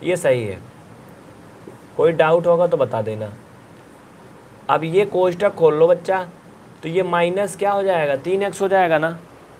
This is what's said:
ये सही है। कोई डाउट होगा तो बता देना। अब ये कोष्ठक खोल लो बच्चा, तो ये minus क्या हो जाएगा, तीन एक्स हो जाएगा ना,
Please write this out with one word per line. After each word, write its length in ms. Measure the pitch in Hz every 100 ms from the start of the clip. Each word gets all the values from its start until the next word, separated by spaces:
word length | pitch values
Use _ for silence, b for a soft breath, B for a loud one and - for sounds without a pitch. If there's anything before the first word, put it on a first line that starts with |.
ये 140 | - 180
सही 280 | 147 123
है। 160 | 107 90 - - - - - - - - - - - - - -
कोई 140 | 151
डाउट 320 | 160 160 170 170
होगा 200 | 170 175
तो 100 | 165
बता 240 | 120 113
देना। 300 | 110 107 107 107 - - - - - - - - - - - - -
अब 140 | 147 160
ये 180 | 180 202
कोष्ठक 480 | 180 185 175 202
खोल 200 | 196 160
लो 120 | 151 165
बच्चा, 380 | 175 175 190 175 - - - - -
तो 60 | 160
ये 140 | 170
minus 520 | 180 175 175 185 202 -
क्या 140 | 202
हो 100 | 202
जाएगा, 340 | 196 175 147 135
तीन 240 | 156 190
एक्स 180 | 202 190
हो 60 | 196
जाएगा 300 | 190 180 156
ना, 200 | 160 165 - - -